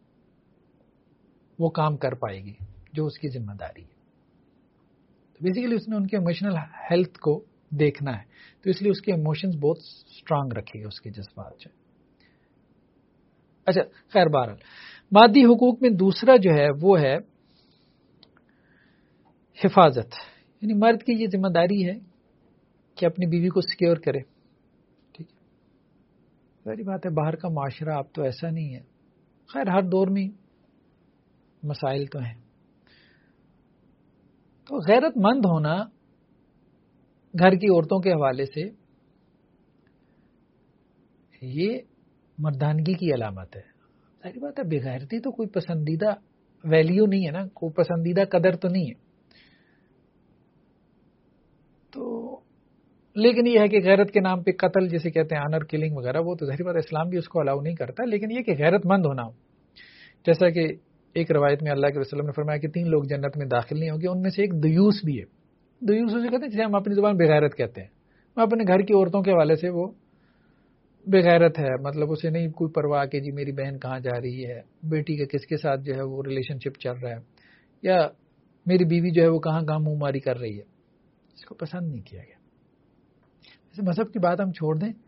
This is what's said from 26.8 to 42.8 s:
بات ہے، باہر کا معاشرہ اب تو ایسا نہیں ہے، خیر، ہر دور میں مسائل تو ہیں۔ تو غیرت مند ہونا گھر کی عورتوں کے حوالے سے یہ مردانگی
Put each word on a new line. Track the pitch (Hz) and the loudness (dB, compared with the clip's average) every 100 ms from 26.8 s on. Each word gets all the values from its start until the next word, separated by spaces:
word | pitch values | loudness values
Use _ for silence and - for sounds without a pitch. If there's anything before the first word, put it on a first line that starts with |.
بات | 196 190 185 | -8 -8 -4
ہے، | |
باہر | 156 151 160 | -2 -2 -4
کا | 180 | -6
معاشرہ | 151 139 - 156 147 | -6 -6 -6 -6 -6
اب | 139 | -8
تو | - | -6
ایسا | 135 123 165 | -6 -6 -8
نہیں | 165 151 | -6 -8
ہے، | 127 - _ _ _ _ _ _ | -12 -20 _ _ _ _ _ _
خیر، | 269 202 | -6 0
ہر | 185 185 | 0 0
دور | 185 190 | 0 0
میں | 196 196 - _ _ _ _ _ _ _ _ _ _ _ _ | 0 -4 -8 _ _ _ _ _ _ _ _ _ _ _ _
مسائل | 151 143 139 139 139 | -12 -6 -4 -4 -6
تو | 143 | -8
ہیں۔ | 117 117 _ _ _ _ _ _ _ _ _ _ _ _ _ _ _ _ _ _ _ _ _ _ - | -10 -12 _ _ _ _ _ _ _ _ _ _ _ _ _ _ _ _ _ _ _ _ _ _ -12
تو | 277 165 | -6 2
غیرت | 240 320 233 | 4 4 2
مند | 202 262 | 2 2
ہونا | 196 160 151 175 226 _ _ _ _ _ _ _ _ _ _ _ _ _ _ | 2 0 0 -2 -6 _ _ _ _ _ _ _ _ _ _ _ _ _ _
گھر | 170 185 190 | 4 6 6
کی | 202 | 4
عورتوں | 175 156 190 | 4 2 0
کے | 185 | 0
حوالے | 160 139 131 | 2 0 -2
سے | 135 151 196 - _ _ _ _ _ _ _ _ _ _ _ _ _ _ _ _ _ _ _ _ _ _ _ _ _ _ | -6 -6 -10 -12 _ _ _ _ _ _ _ _ _ _ _ _ _ _ _ _ _ _ _ _ _ _ _ _ _ _
یہ | 127 139 196 254 - _ _ _ _ - | -10 -4 -4 -4 -10 _ _ _ _ -6
مردانگی | 151 135 147 156 | -4 -2 0 0